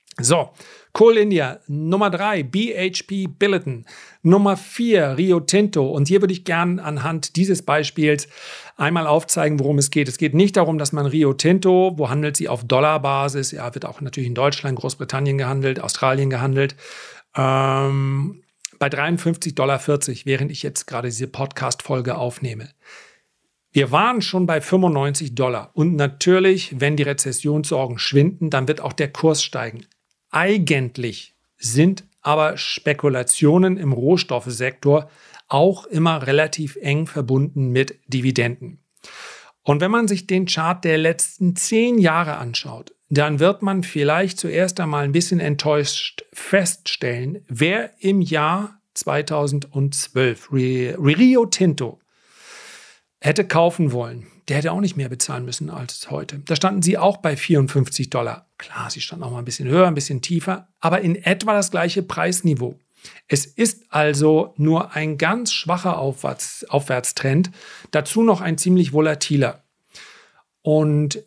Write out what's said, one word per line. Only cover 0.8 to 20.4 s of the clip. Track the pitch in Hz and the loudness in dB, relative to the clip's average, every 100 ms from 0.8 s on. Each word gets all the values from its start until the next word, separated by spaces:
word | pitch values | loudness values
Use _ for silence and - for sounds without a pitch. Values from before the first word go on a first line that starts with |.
| _ | _
Coal | - 226 226 | 6 6 8
India, | 208 180 131 - - | 4 2 0 -6 -8
Nummer | 147 160 190 202 | -4 0 2 2
drei, | 175 202 196 | 0 -2 -2
B | 131 190 233 202 | -2 -2 -2 -2
H | 185 185 - | -4 -6 -6
P | 196 185 | -6 -6
Billiton, | 139 202 185 147 120 - - - _ | -2 0 0 -2 -10 -14 -20 -20 _
Nummer | 165 196 202 190 | 6 6 6 0
vier, | - - 233 202 143 135 | -4 -4 2 4 4 2
Rio | 185 175 | 2 2
Tinto. | 147 190 208 165 135 | 2 2 2 2 0
Und | 147 139 | 0 2
hier | 190 | 4
würde | 190 | 4
ich | 180 | 0
gern | - 170 175 180 | -2 0 0 -2
anhand | 156 147 143 160 - 165 | -4 -4 -4 -4 -4 0
dieses | 190 180 | 0 0
Beispiels | - 147 147 - 151 147 - - - - - - | 0 0 0 0 2 2 -2 -16 -18 -18 -14 -4
einmal | 147 175 156 | 0 0 2
aufzeigen, | 156 - 170 151 147 | 2 2 0 0 2
worum | 139 147 | 2 2
es | 139 | 2
geht. | 151 139 | 0 -2
Es | - | -2
geht | 151 | 2
nicht | 147 202 196 | 4 4 4
darum, | 165 156 | 2 0
dass | 143 | -2
man | 151 143 | -2 0
Rio | 156 143 135 | 2 2 4
Tinto, | 160 185 185 185 185 160 | 4 4 6 4 4 0
wo | 127 | -2
handelt | 139 151 147 | 0 -2 -2
sie | - | -4
auf | 123 | -4
Dollarbasis, | 117 127 151 156 139 139 139 139 131 | 0 4 4 2 0 -2 -2 -4 -6
ja, | - 123 127 | -8 -10 -10
wird | - | -12
auch | - | -10
natürlich | 139 - 123 | -10 -6 -4
in | |
Deutschland, | 120 139 143 143 127 | 0 0 0 -4 -4
Großbritannien | 131 - 139 135 139 139 | -6 -8 -6 -2 0 0
gehandelt, | 127 135 135 131 | -2 0 -2 -2
Australien | 107 - 131 135 135 | -6 0 0 2 0
gehandelt, | 127 131 135 139 - - - - - _ - | 0 0 0 0 -4 -20 -20 -20 -20 _ -2
ähm, | 131 135 135 135 139 139 135 139 156 202 _ _ - - | 0 2 2 0 0 0 0 -2 -4 -8 _ _ -12 -4
bei | 139 | -2
dreiundfünfzig | 131 151 175 170 165 170 | -2 -2 0 -2 -2 -4
Dollar | 143 135 139 | 0 0 0
vierzig, | - 147 143 120 139 | 0 -2 -2 -6 -4
während | 135 | -2